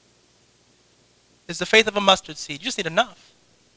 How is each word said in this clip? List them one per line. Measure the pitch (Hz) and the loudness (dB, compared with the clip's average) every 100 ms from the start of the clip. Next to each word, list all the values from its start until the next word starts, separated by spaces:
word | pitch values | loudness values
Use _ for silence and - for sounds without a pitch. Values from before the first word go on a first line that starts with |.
| _ _ _ _ _ _ _ _ _ _ _ _ _ _ - | _ _ _ _ _ _ _ _ _ _ _ _ _ _ -12
is | 170 | -6
the | 180 | 2
faith | 220 220 | 4 4
of | 202 | 2
a | |
mustard | 196 190 - 151 | 2 2 0 -12
seed. | - 143 | -12 -10
You | 214 | -8
just | 226 | -6
need | 160 | -2
enough." | 175 240 180 - _ _ _ _ | 0 -2 -4 -20 _ _ _ _